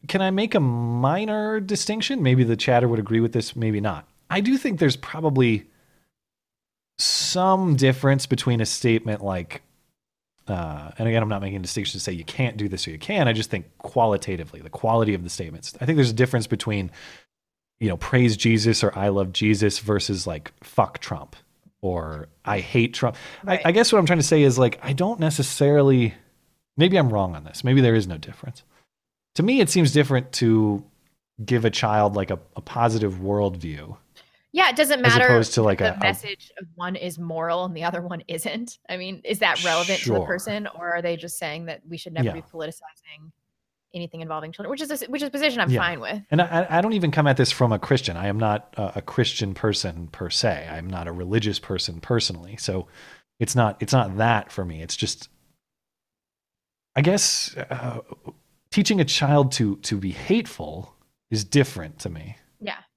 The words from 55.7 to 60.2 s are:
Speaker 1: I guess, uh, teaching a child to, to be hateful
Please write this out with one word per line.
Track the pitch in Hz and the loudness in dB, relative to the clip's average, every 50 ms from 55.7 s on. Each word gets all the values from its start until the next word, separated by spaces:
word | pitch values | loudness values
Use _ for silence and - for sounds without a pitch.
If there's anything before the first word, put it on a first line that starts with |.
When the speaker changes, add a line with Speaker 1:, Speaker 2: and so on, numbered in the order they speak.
| _ _ _ _ _ _ _ _ _ _ _ _ _ _ _ _ _ _ _ _ _ _ _ _ _ | _ _ _ _ _ _ _ _ _ _ _ _ _ _ _ _ _ _ _ _ _ _ _ _ _
Speaker 1:
I | 135 | 2
guess, | 143 165 190 208 - - - - - - - - | 2 4 4 4 2 0 0 -2 -4 -6 -8 -10
uh, | 131 - 131 123 123 123 120 120 - _ - _ _ - - _ _ _ _ _ _ _ | -10 -8 -8 -8 -8 -8 -8 -8 -12 _ -20 _ _ -20 -20 _ _ _ _ _ _ _
teaching | - - 196 - 214 190 | 0 0 2 2 4 2
a | 160 | 2
child | 139 - - 151 139 147 147 143 131 131 | 2 2 0 2 4 6 6 4 4 2
to, | - 120 104 98 - | 0 0 0 0 -2
to | - - 110 101 | -4 -6 -6 -4
be | 95 95 | -4 -6
hateful | 90 - | -6 -8